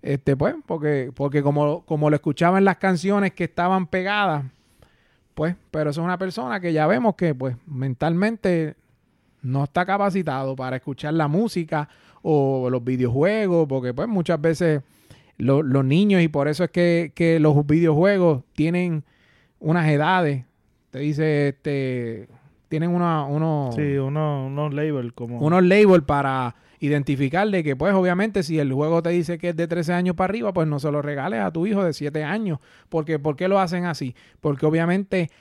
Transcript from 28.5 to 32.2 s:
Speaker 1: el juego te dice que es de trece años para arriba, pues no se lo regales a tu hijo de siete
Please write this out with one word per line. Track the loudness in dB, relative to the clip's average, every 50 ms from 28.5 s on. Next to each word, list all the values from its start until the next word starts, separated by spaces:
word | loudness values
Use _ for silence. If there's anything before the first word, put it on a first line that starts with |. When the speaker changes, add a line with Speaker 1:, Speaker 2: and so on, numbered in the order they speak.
| -2 -2
Speaker 1:
el | 0 0
juego | 0 0 0 0 0 0
te | 0 0
dice | 0 0 0 -2 -4 -4
que | -4 -6
es | -2
de | -2 -4 -2
trece | -2 -4 -2 -2 -2
años | 0 0 0 0
para | 0 -2 -2
arriba, | -2 -2 -4 -2 -2
pues | 0 0 0
no | -2 -2
se | -2 -2
lo | -2 -2
regales | -4 -4 -4 -4 -4 -4 -4 -2
a | -4 -4
tu | -2 -2 -2
hijo | 0 0 0 0
de | -2 -2
siete | -4 -6 -6 -6 -4